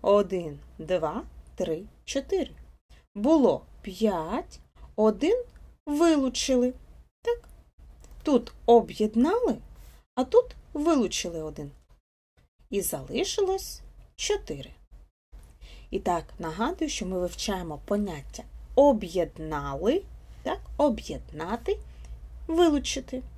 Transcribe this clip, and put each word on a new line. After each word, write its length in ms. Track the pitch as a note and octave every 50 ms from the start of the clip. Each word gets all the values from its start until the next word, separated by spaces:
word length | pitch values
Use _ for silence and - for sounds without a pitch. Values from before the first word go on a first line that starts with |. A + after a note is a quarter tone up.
Один, 560 | - - G3+ G#3 G3+ F3+ F#3+ F3+ E3+ D#3 C#3+ C#3+ - - - -
два, 440 | D#3+ D3+ F3+ F3 D#3 D3+ E3 A3+ - - - - - - -
три, 280 | - F#3 E3+ D#3+ D#3+ G3+ G#3+ - - _
чотири. 460 | - - C4+ C4+ - G4 F#4+ C#4+ - - - - - - _ _ _ - - _ _ _
Було 480 | G3+ G#3 C4+ D#4+ D#4+ C4 G#3 C#3+ - - - - -
п'ять, 800 | - G#3 F#3 - A3 G#3+ F#3+ E3 D#3 E3 G3+ C#4+ F4+ - - - - _ _ - - - -
один 480 | - G#3+ A3 A3 A3 C4 E4 A4+ B4+ A#4+ - - - - - - _ _
вилучили. 880 | - D4 D4 E4+ E4+ D#4+ D4 C4+ C4 B3+ - - - C4 B3 A#3+ B3+ B3+ - - - - - - _ _ _
Так? 260 | _ A#4 A#4+ A#4+ - - - - - _ _ - - - - - - - - -
Тут 300 | - D#4 C#4+ A#3+ A#3+ - - - -
об'єднали, 920 | - A#3 A#3 - - - - G#3+ G#3+ G#3+ A3+ B3 D#4+ G4 A#4+ B4+ F#4+ A3 - - - - - - - - - _ _ _
а 100 | - C4
тут 320 | C4 - - B4 - - - - -
вилучили 720 | - D4+ D4 E4 E4 C#4 A3+ F#3 - - - F3 E3 D#3+
один. 280 | D#3 D#3 D3+ D#3 D3 C#3+ C#3 - _ _ - _ _ _ _ _ _ _ _ _ _ _ _ _ - _
І 100 | - G3+
залишилось 1000 | - - - - C3+ C#3 - - F#4 G4 - - G4+ F#4 F#4+ F#4+ - - - - - - - - - - _
чотири. 540 | - - - G#4 G4+ - - D#3 C#3 C3 - - - - _ - - - _ _ _ _ _ - - - - - - - - - - - -
І 80 | - G3+
так, 260 | - F#3 F3 E3 - - - -
нагадую, 520 | F3 D#3+ D#3+ F#3 A3+ C#4+ F#4 - E4 D4
що 160 | - - -
ми 120 | F#3 F#3+ F3+
вивчаємо 640 | F3+ F3 - - - - G3 F#3 F3 E3 D3+ C#3+ -
поняття 600 | - G3+ G#3 G#3 G3 E3 C#3+ C3+ - - - - - - - - - -
об'єднали, 1300 | - C#4 C#4+ C4+ G#3 G3+ E3+ E3 F#3 E3+ D3+ - - D#3+ D#3 D#3 D3 C#3 C#3+ C#3 C3+ E3+ G#3+ D4 G4 G4 - - - - - - -
так, 180 | - - - - - - -
об'єднати, 1000 | - C#4+ D4 A3 - - - D4 B3+ - - - D3 D#3+ F3 G#3+ A#3+ - - G4+ - - - - - - - - - - - - - - -
вилучити. 760 | D#4+ E4 F4 E4 D4 C#4+ C#4 - - C4+ C4 - - C4 C4 - -